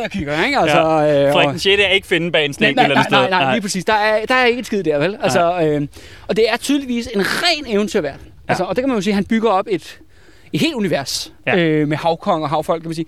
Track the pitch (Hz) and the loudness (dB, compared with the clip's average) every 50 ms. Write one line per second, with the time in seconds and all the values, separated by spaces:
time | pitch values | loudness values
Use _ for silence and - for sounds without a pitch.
0 | 233 208 - 202 160 139 147 156 185 254 285 247 180 151 147 147 160 160 160 156 | 0 -4 -6 -6 -6 -4 -2 -2 0 0 0 2 2 4 4 4 4 4 2 2
1 | 151 151 147 139 139 139 143 175 165 147 131 160 - 196 196 202 208 185 185 196 | 2 2 4 4 4 4 4 4 2 2 0 0 0 2 2 2 2 2 2 0
2 | 185 - 190 170 170 175 165 165 151 147 139 - 214 214 143 180 151 143 139 - | 0 0 0 0 0 0 0 0 0 -2 -2 0 0 2 4 4 4 4 4 2
3 | - - - - - - - - - 131 127 123 190 202 - 190 160 - 220 208 | 2 2 2 2 2 2 2 0 2 2 0 0 -2 -4 -4 -4 -2 0 0 2
4 | 208 214 220 214 220 214 262 254 254 240 233 247 226 - 233 202 180 160 147 143 | 2 2 0 0 0 0 0 2 2 2 2 0 -2 -4 -4 -2 0 0 0 2
5 | 147 180 208 233 285 190 131 190 175 170 180 180 160 156 147 147 147 143 - - | 0 0 -2 -2 -2 0 2 2 2 2 2 2 0 0 0 0 -2 -4 -8 -14
6 | - - - - - - 214 185 226 226 220 240 - - 277 294 277 247 240 233 | -20 -20 -20 -12 -8 -4 0 0 2 2 0 -2 -2 -2 -2 -2 -2 -2 -4 -4
7 | 233 - - 202 190 - - - - 359 339 302 294 240 220 196 214 185 - 214 | -4 -4 -2 -2 -2 -2 -2 -2 0 -2 -2 -2 -2 -2 -2 -2 0 0 -2 -4
8 | 156 143 135 - - - - - - - - - 180 196 190 214 254 269 254 214 | -4 -4 -6 -10 -14 -20 -20 -12 -6 -4 -4 -2 -2 -2 -2 -2 -2 0 -2 -2
9 | 170 214 202 202 196 - 226 226 214 233 196 185 208 233 202 165 - - - - | 0 0 0 0 0 0 0 0 2 2 0 0 0 -2 -4 -6 -6 -8 -20 -20
10 | - - - - - - - - - - - 165 - 320 320 240 208 175 143 151 | -20 -20 -20 -20 -20 -20 -20 -20 -12 -8 -4 -2 -2 -2 -2 -2 -2 -2 -2 -2
11 | 135 - - - - - - - - - 127 185 170 160 156 151 151 147 156 139 | -4 -4 -8 -8 -10 -12 -16 -8 -4 -2 0 2 2 2 2 2 0 0 -2 -2
12 | - 170 165 - - 202 185 160 156 143 156 156 156 - 180 165 165 165 165 160 | -2 -2 -2 -2 0 -2 -2 0 -2 -2 -2 -2 -2 -2 -4 -4 -4 -6 -8 -8
13 | 160 | -8